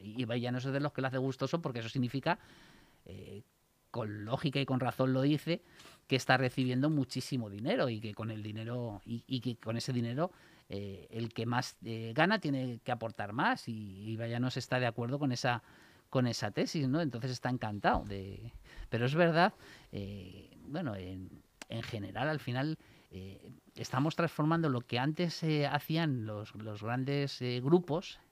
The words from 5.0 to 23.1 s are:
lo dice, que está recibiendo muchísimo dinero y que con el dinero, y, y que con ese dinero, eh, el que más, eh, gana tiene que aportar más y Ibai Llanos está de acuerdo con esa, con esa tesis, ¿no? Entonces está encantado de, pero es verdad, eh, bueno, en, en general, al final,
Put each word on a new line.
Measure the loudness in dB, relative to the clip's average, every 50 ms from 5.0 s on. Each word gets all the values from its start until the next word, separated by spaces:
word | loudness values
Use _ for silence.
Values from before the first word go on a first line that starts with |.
| 4 4 6
lo | 4
dice, | 6 4 4 4 2 0 -2 -2 -2 -14 -20 -20 -20 -20 -20 -12 _
que | 2 2
está | 2 6 6 6
recibiendo | 6 6 2 2 2 2 2 4 4 4 4
muchísimo | 4 2 2 0 -2 -6 -4 -2 -2 -2 -2 -4
dinero | -6 -4 -2 0 2 2 2 2
y | 0 -2
que | -4 -8 -6
con | -6 -6 -6
el | -6 -6 -6
dinero, | -6 -6 -6 -4 -4 -4 -4 -4 -4 -6 -8 -8
y, | -8 -8 -8 -4
y | -4 -4 -2
que | -2 -2 -4
con | -4 -4 -2 -2
ese | -2 0 0 0
dinero, | 0 0 0 0 0 -2 -2 -2 -10 -20 -20 -20 -20 -14
eh, | -8 -8 -6 -6 -6 -10 -10 -12 -8
el | -6 -4 -4 -4 -2
que | -2 -2
más, | 0 0 0 0 -2 -8 -12 -8
eh, | -8 -6 -6 -6 -4 2
gana | 4 4 4 4 2
tiene | 0 0 0 0 0 -2 -4 -6 -4
que | -4
aportar | -2 -2 -2 -6 -4 -6 -6 -4 0
más | 0 2 2 0 -2 -4
y | -8 -6 -6 -8 -10 -10 -10 -6 -6
Ibai | -4 -4 -2 -2
Llanos | 0 0 0 0 0
está | -2 -2 0 2 2
de | 2
acuerdo | 2 0 0 -2 -2 0
con | 0 0 0
esa, | 0 2 2 0 0 0 -4 -10 -20 -20 -20 -20 -20 -20 _ 0
con | 2 4 4
esa | 4 2 0 -2 -2
tesis, | 0 0 0 0 0 0 2
¿no? | 2 2 2
Entonces | 2 0 -2 -2 -4 -4
está | -4 -2 -2 -2
encantado | -2 0 -2 -4 -2 2 4 4 4 4 0
de, | -4 -6 -6 -6 -8 -10 -10 -12 -12 -14 -14 -18 -16 -14 -14 -8 -2
pero | 0 2 2
es | 2 4
verdad, | 6 6 6 8 6 6 6 4 -2 -20 -20 -20 -20 -18 -10
eh, | -8 -8 -6 -6 -8 -10 -12 -14 -14 -16 -18 -18 -20 -18 -12
bueno, | -8 -6 -4 -2 -2 -4
en, | -4 -6 -8 -8 -8 -10 -12 -14 -18 -20 _ _ -18 -10 -6
en | -6 -6
general, | -4 -4 -4 -6 -6 -4 -2 -2 0 0
al | 0 -2
final, | -2 -2 -2 0 0 -2 -2 -4 -8 -20 -20 -20 -20 -14